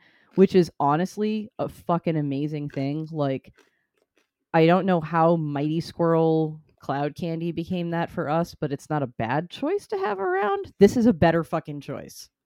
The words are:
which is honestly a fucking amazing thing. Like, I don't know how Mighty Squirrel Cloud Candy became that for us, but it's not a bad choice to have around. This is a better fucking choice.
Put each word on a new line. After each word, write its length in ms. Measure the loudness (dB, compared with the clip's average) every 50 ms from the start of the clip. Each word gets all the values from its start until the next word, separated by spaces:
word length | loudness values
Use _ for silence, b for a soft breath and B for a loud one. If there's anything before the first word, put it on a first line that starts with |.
| b b b b b b b
which 200 | 4 4 6 6
is 160 | 4 4 4 0 _
honestly 720 | 0 2 2 2 0 -2 -4 -4 -4 -2 -2 -4 -6 -8 -8 -8
a 80 | -8 -8
fucking 480 | -8 -10 -4 -2 -2 0 0 0 -2 0
amazing 520 | -2 -2 -2 -2 -4 -4 -4 -6 -8 -6
thing. 380 | -6 -4 -4 -4 -4 -6 -6 -8
Like, 420 | -4 -2 -2 -2 -2 -4 -6 -12 -20 b b b b b b b _ _ _ _ _ _ _ _ _ _ _ _ 2
I 120 | 4 6
don't 200 | 6 6 4 4
know 160 | 2 0 0
how 340 | 0 0 0 2 4 4 4
Mighty 460 | 2 0 -2 -4 -2 -2 -2 -2 -2
Squirrel 800 | -4 -6 -4 -2 0 2 4 4 4 4 2 2 0 -2 -4 -10 -16 _ _ _
Cloud 340 | -10 -6 -4 -4 -4 -6 -6
Candy 360 | -6 -6 -6 -6 -4 -6 -6
became 380 | -6 -6 -6 -6 -4 -4 -4 -4
that 180 | -2 -4 -4 -4
for 200 | -4 -6 -4 -2
us, 260 | 0 -2 -2 -2 -6
but 160 | -8 -6 -6
it's 180 | -6 -8 -6 -6
not 140 | -4 -4 -4
a 40 | -4
bad 420 | -4 -6 -4 -2 -2 -2 -4 -6
choice 380 | -8 -6 -4 -2 -2 -4 -4 -6
to 100 | -6 -4
have 220 | -4 -4 -4 -2
around. 540 | -2 -2 -2 0 0 0 -2 -2 -4 -8 2 _
This 160 | 4 6 6
is 100 | 4 4
a 80 | 4 4
better 300 | 4 4 4 4 2 0
fucking 380 | -2 -6 -6 -6 -8 -10 -12
choice. 480 | -10 -10 -12 -12 -12 -14 -18 -20 -20 -20 _ _ _